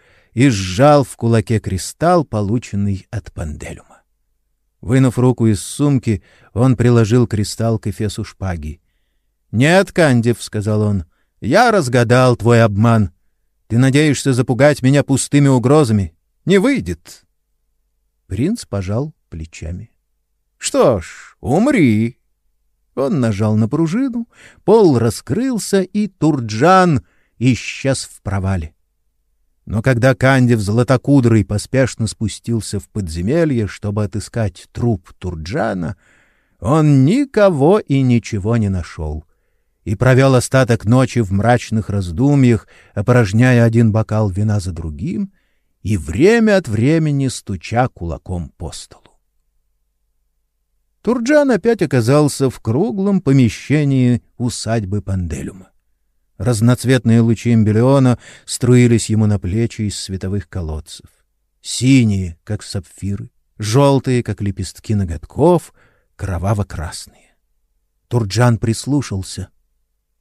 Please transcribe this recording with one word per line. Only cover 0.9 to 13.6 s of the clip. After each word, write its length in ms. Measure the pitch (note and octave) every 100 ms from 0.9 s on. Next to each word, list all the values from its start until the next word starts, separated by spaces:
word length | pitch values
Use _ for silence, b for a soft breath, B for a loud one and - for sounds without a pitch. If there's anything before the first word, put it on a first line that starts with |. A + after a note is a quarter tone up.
| D3
в 120 | B2+ -
кулаке 440 | A#2 A#2 - A2
кристалл, 640 | - F#2 - - E3 F3+ -
полученный 800 | A2 G2+ A#2+ - G2+ G2+ F#2+ -
от 200 | A2 -
Панделюма. 640 | - D#2 C#2+ - - _ _ _ _ _ _ _ _ _ _ E2+
Вынув 320 | C3 C3 B2
руку 300 | B2+ B2 A2+
из 160 | G2
сумки, 580 | - - C#3+ C3+ A#2+ G2 b b b
он 220 | G#2 C3 B2
приложил 500 | A#2+ A#2+ G#2 B2+ A2+
кристалл 540 | G#2+ G#2 - A2+ A2
к 80 | G#2+
эфесу 360 | - G2+ -
шпаги. 580 | G2+ - F#2+ E2+ D2+ D2+ _ _ _ _ _ _ _
«Нет, 400 | - D3 F#3 G3
Кандив», — 460 | - D3+ B2 A#2 A2
сказал 380 | - G#2+ G#2 G#2+
он, — 240 | G#2 G2 D#2+ _ _ _
«я 300 | G2+ D#4 B3
разгадал 640 | G#3 B2+ B2 A#2 B2 B2+ A#2+
твой 260 | A2+ A#2
обман. 480 | A2+ G2+ A#2 A2+ G2 _ _ _ _ _